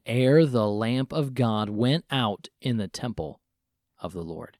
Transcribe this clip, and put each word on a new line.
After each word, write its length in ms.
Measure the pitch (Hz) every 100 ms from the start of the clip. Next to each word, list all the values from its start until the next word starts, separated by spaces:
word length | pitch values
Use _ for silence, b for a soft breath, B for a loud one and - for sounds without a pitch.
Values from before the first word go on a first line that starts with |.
| -
ere 400 | 120 127 151 156
the 220 | 120 107
lamp 460 | 104 113 127 131
of 200 | 151 139
God 360 | 127 117 107 104
went 360 | 107 120 160 -
out 380 | 135 113 98 - _
in 180 | 127 113
the 100 | 98
temple 520 | - 123 104 76 - _ _ _ _ _ _
of 140 | 87
the 100 | 90
Lord." 340 | 82 82 - -